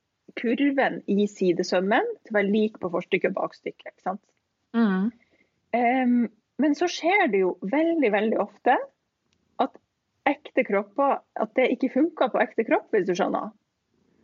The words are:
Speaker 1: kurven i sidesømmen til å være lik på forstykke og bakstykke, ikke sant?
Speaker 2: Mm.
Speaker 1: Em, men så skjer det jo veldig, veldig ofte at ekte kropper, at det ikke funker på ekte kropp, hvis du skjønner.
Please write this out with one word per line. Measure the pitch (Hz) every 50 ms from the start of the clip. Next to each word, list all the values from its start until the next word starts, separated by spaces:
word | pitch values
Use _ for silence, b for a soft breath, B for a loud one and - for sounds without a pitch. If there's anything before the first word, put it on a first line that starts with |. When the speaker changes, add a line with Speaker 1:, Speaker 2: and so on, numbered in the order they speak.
| _ _ _ _ _ - _
Speaker 1:
kurven | - - 226 240 - 285 285 277 269 240 175 - - - -
i | 202 196 208
sidesømmen | 202 - - 196 180 170 180 180 - 208 180 190 196 220 277 415 480 440 - _
til | - 214
å | 208
være | 202 196 202
lik | 220 214 214 214 -
på | - 180
forstykke | 175 185 175 - - 185 - 185
og | 190
bakstykke, | - - 156 - - _ - - - _
ikke | - - _ _
sant? | 185 190 - - _ _ _ _ _ _ _ _ _ -
Speaker 2:
Mm. | 233 233 208 190 185 190 233 b b b b b b b b b _ _ _ -
Speaker 1:
Em, | 233 247 233 254 262 262 240 247 240 233 214 - _ _ _ _ -
men | 254 311 294
så | - 349 349
skjer | - - 302 330 381 415 370 277 202
det | 196
jo | 190 180 180 - -
veldig, | 190 233 294 320 330 330 330 269 214 202
veldig | 202 214 226 - -
ofte | 196 202 - _ - - 262 330 539 - _ _ _ _ _ _ _ _ _ _ _ _ _ -
at | - - - - _ _ _ _ _ _ _ _ _
ekte | - 285 - - - - - 254
kropper, | - 208 196 208 202 _ - 277 277 254 - - _ _
at | - 220 208 _
det | - 262 262 262
ikke | - - 247 -
funker | 262 302 349 - - - 247
på | - - 220
ekte | - - - 226
kropp, | - 302 427 - - -
hvis | 214 175
du | 190 180
skjønner. | 185 190 - - - - 214 - _ _ _ _ _ _ _ _ _ _ _ _ _